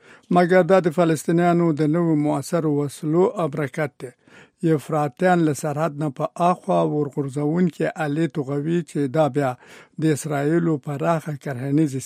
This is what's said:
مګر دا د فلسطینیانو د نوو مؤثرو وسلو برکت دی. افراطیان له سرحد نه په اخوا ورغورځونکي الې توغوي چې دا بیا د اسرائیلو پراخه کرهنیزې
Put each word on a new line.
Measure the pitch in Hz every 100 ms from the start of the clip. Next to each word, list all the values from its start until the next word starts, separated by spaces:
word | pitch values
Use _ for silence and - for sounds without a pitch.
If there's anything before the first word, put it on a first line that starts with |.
| - - -
مګر | 175 180 185 170
دا | 190
د | 170 156
فلسطینیانو | 165 160 - 170 175 170 170 151
د | 151 165
نوو | 165 151 147
مؤثرو | 147 - 170 156 143
وسلو | 143 - 156 165 190 208 156 147
برکت | 143 - 151 -
دی. | 127 _ _ - - -
افراطیان | 165 156 - 156 147 - 185 175 156
له |
سرحد | 139 160 143 160 143
نه | 151
په | 127 147 - 175
اخوا | 175 - 175
ورغورځونکي | 165 151 143 - 139 131 147 170 180 - 156 -
الې | 151 147 165 160
توغوي | 131 143 151 175
چې | - 156 139 156
دا | 147
بیا | 139 135 123 - - - -
د | 156 143
اسرائیلو | 147 139 143 170 170 151
پراخه | - 139 165 165 - 143
کرهنیزې | 151 120 139 143 156 131